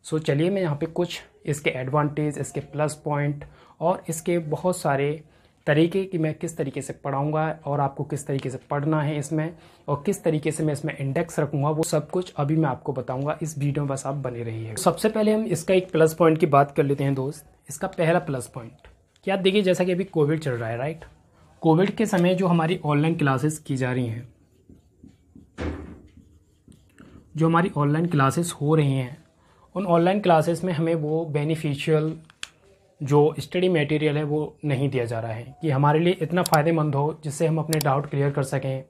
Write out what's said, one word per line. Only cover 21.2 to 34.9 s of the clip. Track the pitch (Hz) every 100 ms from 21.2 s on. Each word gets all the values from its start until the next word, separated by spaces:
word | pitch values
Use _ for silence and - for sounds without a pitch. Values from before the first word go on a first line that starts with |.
| _ _ _ _
कोविड | 165 160 170 -
के | 220
समय | 185 175
जो | 180 190
हमारी | 170 160 185
ऑनलाइन | 147 143 160 165
क्लासेस | 143 131 151 156
की | - 131
जा | 127
रही | 127 120
हैं, | 113 - _ _ _ - - _ _ - _ _ - - - 78 - - - - - _ _ _ _ _ - _ _ - - _ 151
जो | 165
हमारी | 170 185 147
ऑनलाइन | 143 156 175
क्लासेस | 147 135 170 175 -
हो | 147
रही | 156 143
हैं, | 135 127 147 _ _ _ _ _
उन | 175 190
ऑनलाइन | 170 175 202
क्लासेस | 185 160 160 165
में | 185
हमें | 151 165
वो | 165 147 160
बेनिफिशियल | 165 147 147 156 156 143 - 156 156 160 - _ - _ _ _ _ _
जो | 135 147 151 147
स्टडी | - 180 185
मटेरियल | 170 147 156 151 147
है |
वो | 151 151 147 -
नहीं | 151 127 139